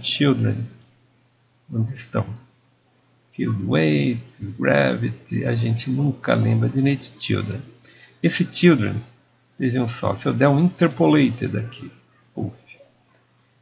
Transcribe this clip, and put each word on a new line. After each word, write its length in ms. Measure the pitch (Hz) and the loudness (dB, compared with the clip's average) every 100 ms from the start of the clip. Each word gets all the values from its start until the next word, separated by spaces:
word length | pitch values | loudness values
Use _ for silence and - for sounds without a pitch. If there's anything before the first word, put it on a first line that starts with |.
Children. 540 | - - 143 120 110 107 117 - _ _ _ _ _ _ _ _ - | -4 0 2 2 0 -2 -6 -14 _ _ _ _ _ _ _ _ -8
Onde 200 | 117 113 | -4 -4
estão? 320 | - - 113 98 113 - _ _ _ _ _ _ _ _ | -6 -6 -6 -4 -8 -18 _ _ _ _ _ _ _ _
Field 320 | - - 104 117 | -6 -4 -4 -2
Weight, 580 | 147 156 147 135 120 - - 101 120 | 0 2 2 0 -2 -8 -14 -12 -4
Gravity, 880 | 135 143 131 120 117 117 - 117 123 | 2 2 2 0 -4 -6 -8 -4 -2
a 80 | |
gente 360 | 117 117 113 135 | -2 0 -2 -2
nunca 440 | 135 143 - - | -2 -2 -2 0
lembra 360 | 113 110 113 117 | 2 2 2 0
direito 420 | 131 139 135 - | 2 0 0 -6
de 140 | - - | -10 -4
Children. 360 | 101 104 110 - - - - - _ | -2 -4 -8 -12 -20 -20 -20 -20 _
Esse 240 | 165 - - | 0 0 -2
Children, 460 | - 175 135 101 107 - _ _ _ _ - | 4 4 4 2 -4 -8 _ _ _ _ -4
vejam 260 | 131 127 117 | -2 0 -2
só, 280 | - 104 104 | -2 -4 -2
se 100 | 139 | -2
eu 80 | |
der 140 | 117 139 | 2 2
um 140 | 139 | 4
Interpolated 960 | 180 - 170 - 160 151 123 117 - 110 | 2 2 0 2 4 4 4 0 -4 -4
aqui, 340 | 113 - - - _ _ _ | -6 -12 -18 -20 _ _ _
puff, 200 | - 110 - - - - _ _ _ _ _ _ _ | -8 -8 -10 -20 -20 -20 _ _ _ _ _ _ _